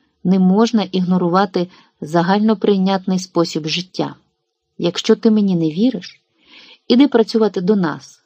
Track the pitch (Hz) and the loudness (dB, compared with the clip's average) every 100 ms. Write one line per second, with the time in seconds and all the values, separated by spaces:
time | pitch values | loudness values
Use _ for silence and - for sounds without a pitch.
0 | _ _ 180 190 185 196 226 220 180 185 | _ _ -2 2 4 4 2 0 -2 -4
1 | 180 185 175 185 202 185 180 - _ - | 0 0 0 0 0 -2 -6 -10 _ -16
2 | 151 170 170 202 220 214 208 196 190 196 | -4 0 2 2 0 0 0 2 0 -2
3 | 190 185 180 170 165 160 156 165 180 - | -2 -4 -2 -2 -2 -4 -6 -8 -8 -8
4 | 143 - _ _ _ _ _ - 175 - | -8 -10 _ _ _ _ _ -6 -6 -2
5 | - 214 226 214 202 175 160 156 247 180 | 0 2 2 2 0 0 -2 0 -2 -2
6 | - - _ _ _ - - - - 240 | -10 -20 _ _ _ -20 -20 -10 0 2
7 | 285 233 214 220 214 196 180 208 165 143 | 4 2 0 0 0 -2 0 0 0 -6
8 | - - | -16 -20